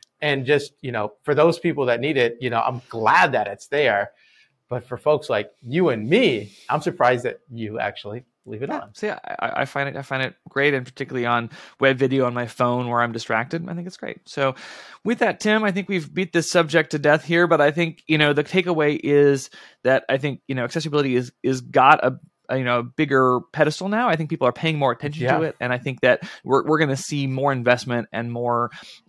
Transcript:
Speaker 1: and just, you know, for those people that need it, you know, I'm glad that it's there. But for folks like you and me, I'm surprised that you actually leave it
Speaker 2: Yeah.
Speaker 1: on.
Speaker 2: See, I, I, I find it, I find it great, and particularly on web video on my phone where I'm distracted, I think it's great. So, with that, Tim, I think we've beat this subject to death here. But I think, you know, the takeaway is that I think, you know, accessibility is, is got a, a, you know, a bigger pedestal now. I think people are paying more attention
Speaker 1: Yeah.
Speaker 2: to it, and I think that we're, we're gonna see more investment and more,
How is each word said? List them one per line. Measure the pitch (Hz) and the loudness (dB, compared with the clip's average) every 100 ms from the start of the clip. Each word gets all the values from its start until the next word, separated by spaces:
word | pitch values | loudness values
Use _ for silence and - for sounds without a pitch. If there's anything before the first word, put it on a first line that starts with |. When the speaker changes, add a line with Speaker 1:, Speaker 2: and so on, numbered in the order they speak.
| _ - | _ -6
Speaker 1:
and | 151 135 | -2 -2
just, | 127 147 143 _ | 2 0 0 _
you | 131 | -8
know, | 113 104 - | -4 -6 -6
for | - 147 | -2 4
those | 165 170 | 4 2
people | 175 143 123 | -2 -2 -2
that | 120 | 0
need | 143 135 | 0 2
it, | 117 120 | 0 0
you | 123 | -4
know, | 117 | -2
I'm | 123 123 - | -2 -4 -10
glad | 117 110 165 175 | -2 2 4 4
that | 117 101 | 2 -2
it's | 104 - | -6 -4
there. | 143 131 101 101 _ _ _ _ _ - | 0 2 2 -2 _ _ _ _ _ -10
But | 123 - | -10 -8
for | 123 | -4
folks | 151 151 - | 0 0 0
like | 107 104 _ | -4 -4 _
you | 117 160 170 | -6 0 0
and | 113 110 | 0 0
me, | 220 214 110 101 - - | 2 2 0 -6 -14 -6
I'm | 143 | -4
surprised | 170 - 123 127 120 | -2 0 2 2 -2
that | - - | -8 -14
you | 117 107 113 | -10 -8 -6
actually | 104 - 104 117 - _ - | -6 -8 -12 -14 -16 _ -16
leave | 107 | -10
it | 135 | -8
Speaker 2:
Yeah. | - | -10
Speaker 1:
on. | - - | -12 -10
Speaker 2:
See, | 208 | -8
I, | - | -8
I, | - - - - | -10 -6 -4 -4
I | 135 | -4
find | 143 139 | -4 -6
it, | 139 | -8
I | |
find | 135 135 | -8 -6
it | 131 - - | -6 -8 -8
great, | 139 143 | 0 2
and | 135 | 0
particularly | 123 - 135 131 120 | -4 -12 -8 -4 0
on | 120 113 - - - | -2 -2 -12 -16 0
web | 135 127 | 2 4
video | 131 135 123 | 2 2 0
on | |
my | 123 113 | -2 -6
phone | - 123 123 123 | -2 0 0 0
where | 120 | 0
I'm | 120 | 0
distracted, | 113 - 113 127 165 170 | -2 -4 -2 -2 -6 -8
I | 170 | -10
think | 180 | -12
it's | - | -12
great. | - - - | -14 -14 -12
So, | - 135 127 - - - - | -4 -2 -4 -12 -20 -20 -8
with | 208 240 | -4 0
that, | 220 - | 0 0
Tim, | 214 220 | 0 0
I | 208 | 0
think | 185 190 | -2 -4
we've | 185 143 | -6 -4
beat | 151 185 | -6 -2
this | 170 160 | -2 0
subject | 175 160 160 151 | 2 2 2 0
to | 151 | 0
death | 147 151 | 2 2
here. | 147 170 175 | 2 2 4
But | 156 | 4
I | 147 | 4
think, | 156 165 - - | 2 -4 -4 -2
you | 156 | 2
know, | 147 | 4
the | 143 | 2
takeaway | 147 185 175 156 147 147 | 0 0 0 2 0 0
is | 139 143 143 135 - - - _ | 2 4 6 4 -4 -20 -20 _
that | 127 135 - | 0 2 2
I | 131 | -2
think, | 143 127 - | -2 -6 -6
you | 131 | -6
know, | |
accessibility | 117 165 151 147 139 123 | -4 -4 -2 0 2 0
is, | 123 _ | -2 _
is | 131 127 | -2 -2
got | 123 127 135 156 | 0 6 8 8
a, | 131 131 _ _ - | 4 -4 _ _ -6
a, | 131 | -4
you | |
know, | 123 120 | 0 -2
a | |
bigger | 120 - 147 135 127 127 - | -2 -2 0 4 4 2 -2
pedestal | 160 151 - 190 | 0 0 0 -4
now. | 214 160 | -2 0
I | 165 | -2
think | 156 | -2
people | 165 123 | 0 0
are | |
paying | - 160 151 | 0 -2 0
more | 135 | -2
attention | 120 147 151 123 | -2 -6 -4 -2
Speaker 1:
Yeah. | 147 | 0
Speaker 2:
to | |
it, | 160 - | -2 -4
and | 123 | -4
I | 123 | -4
think | 135 123 | -6 0
that | 127 - - - | 2 2 -2 -12
we're, | 123 139 | 0 0
we're | 147 156 | 2 2
gonna | 147 135 | 2 -2
see | - 147 135 | -4 -4 -4
more | 131 143 | -2 -2
investment | 131 120 123 127 120 - | 0 2 2 2 -4 -4
and | 110 120 | -8 -6
more, | 120 120 120 117 - - - | -4 -2 0 -2 -6 -20 -20